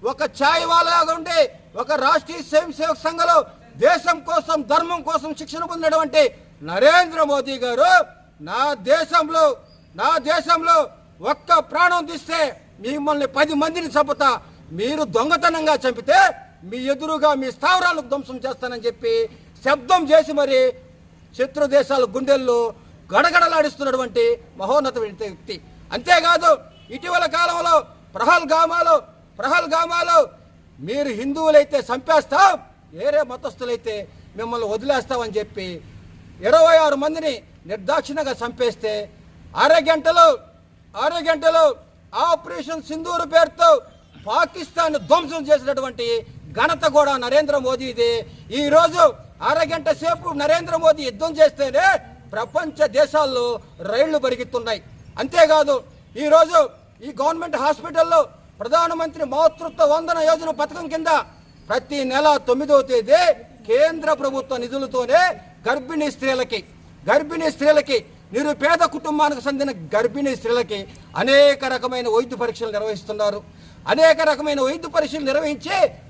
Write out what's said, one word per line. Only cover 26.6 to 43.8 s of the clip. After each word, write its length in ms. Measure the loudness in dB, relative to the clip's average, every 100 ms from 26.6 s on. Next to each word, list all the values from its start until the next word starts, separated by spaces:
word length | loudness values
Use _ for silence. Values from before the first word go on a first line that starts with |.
| 0 -20 -16
ఇటీవల 320 | -12 -4 -2 0
కాలంలో 540 | 0 -2 -2 2 2 0 -18 -18 -2
ప్రహల్గామాలో, 840 | 2 2 2 0 2 2 2 2 0 -20 _ -10
ప్రహల్గామాలో 880 | -2 -2 0 -2 -2 -2 2 2 2 -4 -20 -20 _ -16
"మీరు 300 | -8 -4 -4
హిందువులైతే 680 | -4 -6 -2 4 4 4 -2
చంపేస్తాం, 800 | -4 -6 2 2 2 4 4 4 -6 _ _ -8
వేరే 220 | -2 0
మతస్థులైతే 840 | -2 -6 -10 -10 -8 -8 -8 -10 -12 -20 -20 -12
మిమ్మల్ని 320 | -8 -6 -4
వదిలేస్తామని" 640 | -6 -2 -4 -2 -6 -4 -6
చెప్పి 440 | -8 -10 -10 -12 -16 -20 -20 -20 -20 -6
ఇరవై 360 | 2 4 6 6
ఆరు 180 | 4 0
మందిని 480 | -4 -4 -6 -6 -12 -20 -12
నిర్దాక్షిణ్యంగా 680 | -12 -4 -4 -4 -8 -6
చంపేస్తే, 760 | -6 -10 -4 -4 -4 -8 -8 -10 -16 -20 -20 -14 0
అరగంటలో, 840 | 4 4 4 0 2 6 6 6 -4 _ _ _ _ -4
అరగంటలో 760 | -4 -2 -2 0 2 4 2 0 -14 _ _ -4
ఆపరేషన్ 680 | -2 -2 -4 -12 -10 -10
సింధూర్ 500 | -10 -10 -6 -6 0
పేరుతో 480 | 2 2 4 4 4